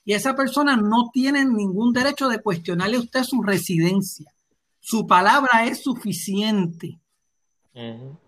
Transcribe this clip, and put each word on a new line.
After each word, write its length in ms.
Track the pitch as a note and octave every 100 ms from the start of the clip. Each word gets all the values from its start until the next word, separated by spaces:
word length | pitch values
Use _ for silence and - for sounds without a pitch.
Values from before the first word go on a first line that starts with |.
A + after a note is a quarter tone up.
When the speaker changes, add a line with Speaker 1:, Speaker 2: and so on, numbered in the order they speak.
| -
Speaker 1:
y 80 |
esa 220 | G3+ C4+ C4+
persona 400 | C4 C#4+ C#4+ B3
no 320 | G#3 A#3 A#3
tiene 320 | C4 C4 C#4+
ningún 480 | C4+ G#3+ G3+ F#3 A#3+
derecho 380 | A#3+ C4 C#4 C4
de 120 | G#3+
cuestionarle 560 | G#3+ E3+ E3+ F3 G3 B3
a 40 |
usted 220 | A#3+ -
su 180 | B3 B3+
residencia. 880 | G3 F#3 E3+ E3 E3+ F#3+ F#3+ - - _ _ _ _ _
Su 280 | - A3+ F3
palabra 580 | F#3 G3 C#4 C4 A#3 A#3+
es 160 | B3+
suficiente. 1160 | C#4 A#3+ G#3 - - G3 G#3+ G#3+ E3+ E3 F3 - _ _ _ _ _ _ _
Speaker 2:
Ujú. 440 | B2 A#2 A2+ C3+ D#3